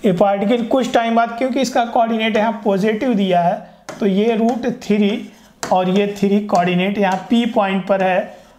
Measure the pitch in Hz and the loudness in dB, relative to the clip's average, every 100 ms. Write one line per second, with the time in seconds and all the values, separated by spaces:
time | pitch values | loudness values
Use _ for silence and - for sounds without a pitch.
0 | 220 175 202 196 202 240 233 269 233 240 | -2 2 2 2 0 0 0 0 2 0
1 | 233 226 233 - 262 254 254 269 233 247 | 2 0 0 -2 -4 -2 -2 -2 0 0
2 | 226 226 220 214 220 220 220 196 220 214 | 0 0 0 0 0 -2 -2 0 0 0
3 | 262 214 190 175 170 220 - - - - | 0 0 2 2 2 -2 -8 -20 -18 -4
4 | 208 190 220 226 226 262 262 - - 208 | 0 2 2 2 0 0 -4 -6 -2 2
5 | 202 240 - - - _ - 185 185 190 | 2 0 -8 -20 -20 _ -2 0 2 0
6 | 202 202 202 202 208 190 180 180 190 208 | 0 0 0 0 2 0 2 0 -2 0
7 | 196 185 - 233 233 233 196 190 185 196 | 0 -2 0 0 2 0 0 -2 -2 0
8 | 185 185 - - - | 2 0 -2 -12 -20